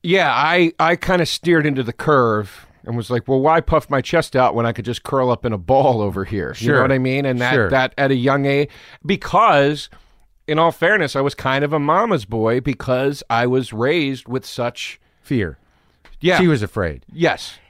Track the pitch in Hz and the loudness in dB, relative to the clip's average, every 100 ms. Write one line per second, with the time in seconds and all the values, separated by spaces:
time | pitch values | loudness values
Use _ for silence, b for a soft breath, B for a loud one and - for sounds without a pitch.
0 | 175 190 156 123 151 175 165 - 160 175 | 2 2 2 2 2 4 2 2 0 0
1 | - 180 156 - 175 165 147 131 117 - | 0 0 0 -2 2 2 2 -2 -4 -4
2 | - 143 117 107 101 - - _ - 117 | 2 4 4 0 -4 -14 -20 _ -8 -8
3 | 107 120 123 131 143 165 - 156 - 139 | -4 -4 0 0 4 2 2 0 0 -4
4 | - 170 - 131 127 107 117 113 110 113 | 0 -2 0 2 2 2 -2 -4 -8 -8
5 | - 139 127 117 123 104 87 135 135 117 | -4 0 0 0 -2 -4 0 2 4 0
6 | 104 90 95 107 73 - 117 143 131 131 | -2 -4 -4 -4 -6 -4 0 2 2 0
7 | 127 135 139 123 123 127 104 131 131 - | 0 -2 -2 -2 0 2 2 0 0 0
8 | 135 131 127 139 139 139 147 B B B | 0 2 2 0 0 0 -2 B B B
9 | 147 190 - 185 226 147 139 151 - b | -6 -4 0 2 4 4 2 0 -10 b
10 | b b b _ - 151 165 - 170 208 | b b b _ -4 0 0 2 0 2
11 | 147 139 139 - 135 135 143 156 143 175 | 0 -2 -2 -2 -2 -2 0 0 0 0
12 | 233 165 98 113 110 123 135 131 - 127 | 2 -2 -2 -2 0 0 -2 -6 -2 0
13 | 139 143 - 117 123 131 123 110 127 170 | 0 -4 -4 0 2 0 -2 -2 0 0
14 | 139 131 - 127 - - 120 - - - | -2 -6 -8 -10 -8 -6 -6 -6 -14 -14
15 | _ _ - 135 87 69 b b b b | _ _ -4 -4 -4 -8 b b b b
16 | b b 165 175 180 139 104 110 87 67 | b b 0 2 2 2 -2 -4 -6 -6
17 | - 151 165 92 - - | -18 -4 -2 -2 -10 -18